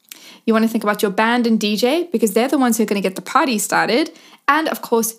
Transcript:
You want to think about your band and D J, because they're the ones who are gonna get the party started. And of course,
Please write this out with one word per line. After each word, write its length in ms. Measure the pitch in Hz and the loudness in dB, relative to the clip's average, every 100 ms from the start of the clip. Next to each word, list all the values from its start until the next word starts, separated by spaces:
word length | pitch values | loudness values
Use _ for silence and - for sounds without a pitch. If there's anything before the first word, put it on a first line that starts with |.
| _ - - - - | _ -20 -20 -8 -2
You 60 | |
want 100 | 220 | 2
to 80 | 220 | 2
think 140 | 220 | 0
about 180 | 208 208 | -2 0
your 80 | 208 | -2
band 380 | 190 220 240 233 | 0 0 2 2
and 100 | 220 | 0
D 180 | 208 208 | 0 0
J, 320 | 240 320 339 | 0 0 -2
because 180 | 226 226 | 0 0
they're 160 | 190 262 | 0 0
the 100 | 294 | 2
ones 180 | 247 226 | 2 2
who 80 | |
are 20 | 214 | 0
gonna 140 | 202 | -2
get 160 | 190 185 | -2 -6
the 60 | |
party 360 | - 262 330 320 | -2 0 2 0
started. 540 | - 170 165 240 320 - - - - | 0 0 2 0 -2 -8 -20 -6 -2
And 220 | 311 320 | 0 -2
of 120 | - | -6
course, 340 | - 233 226 | -2 -2 -2